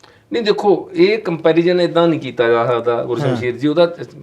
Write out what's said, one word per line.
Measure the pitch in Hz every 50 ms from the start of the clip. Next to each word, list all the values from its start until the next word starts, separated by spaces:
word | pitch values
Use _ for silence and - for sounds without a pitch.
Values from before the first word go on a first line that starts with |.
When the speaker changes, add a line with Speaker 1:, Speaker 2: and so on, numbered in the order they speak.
| - _ _ _ _ _
Speaker 1:
ਨਹੀਂ, | - 233
ਦੇਖੋ, | 220 214 190 - - 208 180 - - - -
ਇਹ | 175 175 202 214 220
ਕੰਪੈਰੀਜ਼ਨ | 214 180 165 151 143 165 160 165 170 180 180 180
ਇੱਦਾਂ | 175 165 156 170 170 170
ਨਹੀਂ | 156 135
ਕੀਤਾ | 123 127 120 - 120 117
ਜਾ | 117 117 117
ਸਕਦਾ, | 127 123 117 113 120 120 117 -
ਗੁਰਸ਼ਮਸ਼ੀਰ | 123 120 120 143 131 127 113 120 123
Speaker 2:
ਹਾਂ। | 117 117
Speaker 1:
ਜੀ। | 131 151
ਉਹਦਾ | 147 170 175 170 170 - 135 - - 143